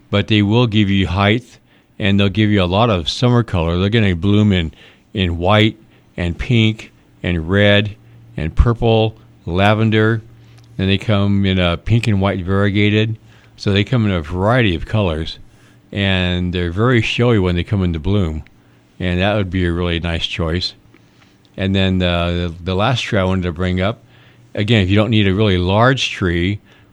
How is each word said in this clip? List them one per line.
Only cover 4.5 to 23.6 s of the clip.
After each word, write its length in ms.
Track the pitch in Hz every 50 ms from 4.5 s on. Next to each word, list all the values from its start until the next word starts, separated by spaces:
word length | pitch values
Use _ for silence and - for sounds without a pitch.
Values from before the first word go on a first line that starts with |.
| 95
in, 180 | 90 82 78 - - - - - _ _ _ -
in 240 | - 92 87 85
white 400 | 82 85 95 107 107 107 113 107 - - - _ _ _ _ _
and 240 | - 90 87 82 -
pink 540 | - - 123 113 110 110 107 - - - _ _ _ _ _ _
and 280 | - 92 87 85 78 80
red 480 | 95 101 104 101 101 101 107 104 101 - - - - - - - -
and 180 | - 76 - -
purple, 600 | - - 123 117 - 120 113 113 110 110 110 - - - - _ _ _
lavender. 760 | 85 82 92 98 104 107 107 110 110 107 110 110 110 113 113 - - - - - - - - - - -
Then 100 | - 95
they 120 | 95 98 98
come 460 | - - 107 101 101 101 101 98 98
in 120 | 95 92 92
a 160 | 90 87 85
pink 320 | 82 - - 110 120 113
and 140 | 120 104 95
white 240 | 95 101 95 98 87
variegated. 720 | 90 98 98 101 104 95 104 104 104 104 107 110 113 113 - - - - - - _ _
So 160 | - - 107 98
they 100 | 98 104
come 220 | - 131 120 110
in 60 | 104
a 100 | 95 85
variety 540 | 80 78 87 90 95 107 120 127 117 101 85
of 100 | 78 -
colors, 540 | - - 110 101 87 78 78 82 - - - - - - _ - - _ _ _ _
and 600 | - 101 101 98 95 92 90 90 90 90 90 90 87
they're 180 | 90 87 85
very 300 | 85 98 113 127 127 117
showy 380 | 117 - - - 120 123 117 104
when 160 | 92 90 87
they 80 | 87 85
come 200 | - 107 98 92
into 160 | 90 82 80
bloom. 440 | 76 92 101 104 92 80 78 78 - - _ _ _ _ _ _ _ _ _ -
And 200 | 87 90 90 90
that 160 | 92 104 104
would 140 | 110 101 90
be 160 | 85 95 90
a 60 | 87
really 280 | 85 85 90 87 85 82
nice 260 | 80 85 82 82 -
choice. 480 | - - - 85 80 82 90 - - - - _ _ - _ _ _ _ _ _ _ _ _ _ _ _ -
And 140 | 95 98 98
then 240 | 98 95 95 92
the, 560 | 92 90 87 87 87 85 87 87 87 87 87 82
the, 80 | 87 85
the 100 | 90 92
last 260 | 92 104 127 131 120
tree 160 | - - -
I 60 | 101 92
wanted 180 | 92 92 95
to 100 | 87 87
bring 300 | 82 87